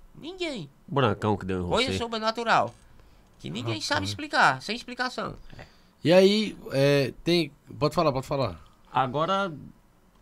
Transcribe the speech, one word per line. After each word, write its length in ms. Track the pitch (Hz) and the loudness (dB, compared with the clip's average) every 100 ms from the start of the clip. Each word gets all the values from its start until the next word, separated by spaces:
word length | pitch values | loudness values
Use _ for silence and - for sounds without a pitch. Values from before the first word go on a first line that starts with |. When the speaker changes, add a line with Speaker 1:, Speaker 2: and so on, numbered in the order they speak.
| - | -20
Speaker 1:
Ninguém. 540 | 156 285 370 339 254 143 - - | -18 -16 -10 -8 -8 -12 -18 -6
Speaker 2:
Burancão 500 | 135 123 101 107 101 | 0 0 0 0 -2
que 80 | 92 | -2
deu 180 | 92 | -4
em 40 | 90 | -2
Speaker 1:
Coisa 220 | 190 254 | 0 0
Speaker 2:
você. 60 | 95 | -2
Speaker 1:
sobrenatural. 720 | 233 226 220 226 226 175 101 - - - - - _ _ | -4 -4 -4 -4 0 0 0 -6 -20 -20 -20 -20 _ _
Que 100 | - | -12
ninguém 240 | 160 269 | -8 -6
Speaker 3:
Rapaz. 120 | 320 294 | -6 -2
Speaker 1:
sabe 180 | 294 | -2
explicar, 560 | 294 - 302 302 175 131 | -2 -6 -2 4 4 4
sem 140 | - | -4
explicação. 640 | 233 - 247 254 233 190 - - - - _ _ _ | -8 -8 -6 -6 -4 -8 -10 -16 -18 -20 _ _ _
Speaker 3:
E 100 | 139 | 6
aí, 460 | 180 190 208 208 - - | 8 8 6 0 -6 -4
é, 420 | 135 139 143 131 - | 2 4 4 2 -4
tem, 300 | - 175 147 - - 113 | 0 0 0 -6 -18 -2
pode 160 | 147 | -2
falar, 180 | 156 160 | 2 0
pode 140 | 131 127 | 0 -2
falar. 340 | 143 120 80 - _ _ | -2 -2 -4 -16 _ _
Speaker 2:
Agora, 600 | - 131 131 165 196 196 147 - - _ _ _ _ | -2 0 0 0 0 -2 -8 -16 -20 _ _ _ _